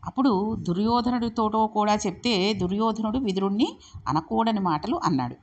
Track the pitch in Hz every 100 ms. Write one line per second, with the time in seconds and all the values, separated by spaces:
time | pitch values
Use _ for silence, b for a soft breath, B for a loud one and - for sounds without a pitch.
0 | - 208 269 196 214 220 165 175 214 240
1 | 240 247 233 226 214 220 220 214 208 208
2 | 208 180 240 214 196 208 180 196 226 220
3 | 214 233 254 185 196 202 320 - B B
4 | - 143 - 220 226 214 185 151 190 330
5 | - 143 123 127